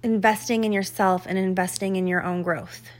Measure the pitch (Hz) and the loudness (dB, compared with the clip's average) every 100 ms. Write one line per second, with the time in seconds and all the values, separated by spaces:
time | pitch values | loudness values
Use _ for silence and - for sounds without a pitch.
0 | 233 220 214 208 - 226 220 196 196 - | 2 4 4 2 0 0 2 0 -2 2
1 | 190 185 - 190 190 185 180 - 196 190 | 2 2 0 -2 0 0 0 -2 -2 0
2 | 185 180 180 180 175 160 - - - | 2 0 0 -2 -2 -4 -6 -16 -20